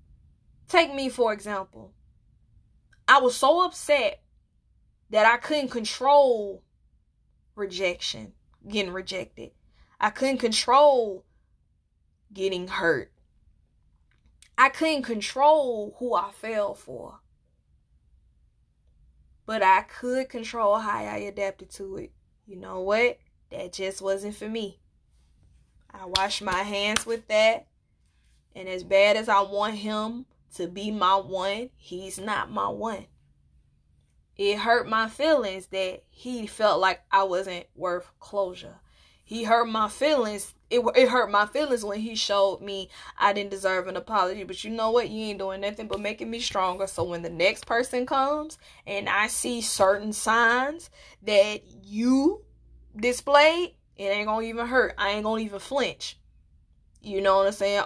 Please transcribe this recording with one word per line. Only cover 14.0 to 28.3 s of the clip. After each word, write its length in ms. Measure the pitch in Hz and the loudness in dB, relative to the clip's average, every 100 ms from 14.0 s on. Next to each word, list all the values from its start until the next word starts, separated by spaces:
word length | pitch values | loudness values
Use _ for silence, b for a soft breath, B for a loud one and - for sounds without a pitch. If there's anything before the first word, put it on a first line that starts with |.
| _ _ _ _ _ - | _ _ _ _ _ 2
I 100 | 262 | 4
couldn't 340 | - 320 294 | 4 -2 0
control 920 | 254 220 - 262 285 311 262 220 208 - | -4 -6 -4 2 6 6 2 -4 -8 -8
who 160 | 247 | -2
I 160 | 196 - | -2 -2
fell 440 | - 220 220 202 - | -8 -6 -4 -4 -6
for. 440 | - 127 - - _ _ _ _ _ _ _ _ _ _ _ _ _ _ _ _ _ _ _ _ _ _ - | -14 -16 -16 -20 _ _ _ _ _ _ _ _ _ _ _ _ _ _ _ _ _ _ _ _ _ _ -6
But 160 | 220 | 2
I 180 | 190 190 | 6 6
could 480 | 214 - 247 254 262 | 2 -8 -4 -4 -4
control 480 | 240 220 233 208 214 | -8 -8 0 2 2
how 220 | 214 214 | 0 -4
I 180 | 208 208 | -6 -8
adapted 540 | 202 202 196 190 185 | -8 -6 -6 -8 -16
to 260 | - 196 190 | -16 -14 -14
it. 140 | - _ _ _ - | -16 _ _ _ -20
You 120 | 185 | -18
know 240 | 190 190 | -12 -8
what? 360 | 190 214 240 - _ _ - | -2 0 0 -2 _ _ -16
That 240 | 120 180 | -14 -12
just 300 | - 190 196 | -8 -8 -6
wasn't 320 | 196 196 208 208 | -4 -4 -6 -10
for 120 | 214 | -10
me. 320 | 226 202 - _ _ _ _ _ _ _ _ _ _ _ | -8 -8 -12 _ _ _ _ _ _ _ _ _ _ _
I 140 | 196 185 | -18 -4
wash 360 | 185 196 - | -2 -2 -4
my 200 | 202 180 | -4 -4
hands 460 | 208 202 208 214 220 | -2 -4 -2 -2 -4
with 200 | 226 - | -8 0
that. 360 | 214 220 226 - _ _ _ _ _ _ | 2 4 2 -4 _ _ _ _ _ _